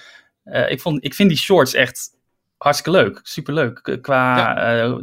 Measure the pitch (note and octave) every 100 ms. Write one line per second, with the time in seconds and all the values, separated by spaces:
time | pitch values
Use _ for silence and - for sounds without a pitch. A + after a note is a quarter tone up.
0 | - - _ _ - - B2+ C3+ - D3
1 | C#3 - G3+ D3+ - F#3 C3 - B2+ -
2 | - _ _ _ _ _ C#3+ D3 - F3+
3 | A#2+ C3 - - C#3+ D3 B2+ A#2 - B2+
4 | - C3 B2+ B2 A#2 B2 A2+ A#2 A#2 B2